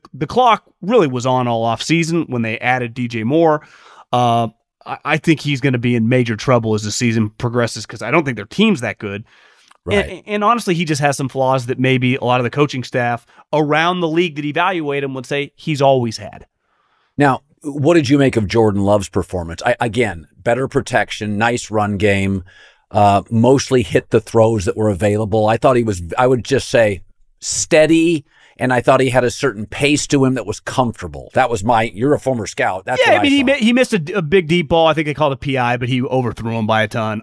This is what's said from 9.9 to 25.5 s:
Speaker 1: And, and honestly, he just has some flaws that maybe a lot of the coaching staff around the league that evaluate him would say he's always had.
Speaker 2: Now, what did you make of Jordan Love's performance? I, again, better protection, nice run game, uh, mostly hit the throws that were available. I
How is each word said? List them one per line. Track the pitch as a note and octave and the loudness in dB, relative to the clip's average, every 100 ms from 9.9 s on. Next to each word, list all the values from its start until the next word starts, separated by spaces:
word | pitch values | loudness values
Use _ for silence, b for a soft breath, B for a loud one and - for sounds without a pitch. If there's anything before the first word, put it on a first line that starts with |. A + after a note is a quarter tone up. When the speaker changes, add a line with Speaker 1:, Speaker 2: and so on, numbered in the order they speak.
| G3+ - | -2 -2
Speaker 1:
And, | F3 - | -8 -8
and | G#3 | -2
honestly, | G3+ A#3 G3+ | 0 0 0
he | E3+ E3+ | -2 -2
just | D3 | 0
has | D3 C3+ | 0 0
some | C3+ | -4
flaws | C3+ C3 C3 A#2+ | -2 0 0 -2
that | B2 | -2
maybe | C3 C3 B2+ | 0 2 0
a | C3 | 0
lot | A#2 B2+ | 0 0
of | |
the | A#2+ | 0
coaching | C#3+ D3 C3 | -2 -2 -2
staff | A#2 C3 A#2+ A#2 - b _ | -6 -2 -2 -4 -8 b _
around | D3+ D3 D3+ E3+ F3+ | -2 0 0 0 0
the | E3 | -2
league | D#3+ F3+ D3 | 0 -2 -4
that | D3 | -6
evaluate | D3 F3+ F#3 D3 C#3 | -2 -2 -2 -4 -4
him | C#3 | -6
would | C3 B2+ | -8 -8
say | C#3+ C#3+ - | -6 -6 -8
he's | - C#3+ | -6 2
always | C#3 C3+ A#2+ G#2+ | 4 4 0 -6
had. | G2+ - - _ _ _ _ _ _ - | -12 -18 -20 _ _ _ _ _ _ 0
Speaker 2:
Now, | C#3+ B2+ - _ | 0 0 -6 _
what | D3 C#3+ C#3 | -10 -2 2
did | E3+ B2+ | 2 4
you | C#3+ | 2
make | C3+ A#2 | 2 0
of | G2 | 0
Jordan | A#2 G#2+ G2+ | 2 2 2
Love's | G2 G#2 F#2+ | 2 2 0
performance? | G2 E2+ F#2 E2 E2 | -4 -4 -6 -8 -6
I, | - A#2+ | -4 -2
again, | A#2+ G#2+ A2 E2+ D2+ _ | -2 -2 -2 -4 -14 _
better | A#2+ A#2+ C3 | -2 -2 -2
protection, | C3+ - A#2 G2+ - G#2+ G#2 | -2 0 0 0 -4 -6 -2
nice | A#2 B2 - | 0 -2 -4
run | G#2+ G#2 G2+ | -2 -2 0
game, | G#2 G2 G2 G2 F#2 b b b _ | 2 2 0 -2 -6 b b b _
uh, | G#2 G2+ G2 - | 2 4 4 2
mostly | A2+ A#2+ C3+ - B2+ | 2 4 4 2 0
hit | - B2+ - | 2 -2 0
the | A2+ | 0
throws | - A#2 A2 A2+ | 2 2 2 2
that | F#2 - | -2 -2
were | G#2+ | -2
available. | F#2 G#2 G#2 A2 A2 | 0 0 0 0 0
I | G#2+ | 2